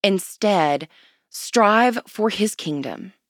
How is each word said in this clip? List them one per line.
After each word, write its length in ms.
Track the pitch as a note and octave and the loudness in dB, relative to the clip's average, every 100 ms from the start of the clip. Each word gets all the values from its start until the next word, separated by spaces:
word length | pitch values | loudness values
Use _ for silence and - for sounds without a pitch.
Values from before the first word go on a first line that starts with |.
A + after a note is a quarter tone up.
Instead, 840 | G3+ G3 - - G#3+ F#3+ D#3 C#3+ D#3 _ _ _ _ | 2 0 -4 -4 0 2 2 -2 -6 _ _ _ _
strive 680 | - - A#3+ G#3 G#3+ B3 A#3+ - | -14 -2 4 4 6 2 0 -10
for 220 | - G#3+ | -2 -2
his 260 | G3+ G#3 - | 0 -2 -2
kingdom 580 | - D3 C3 - F#3+ _ | -6 -6 -6 -10 -14 _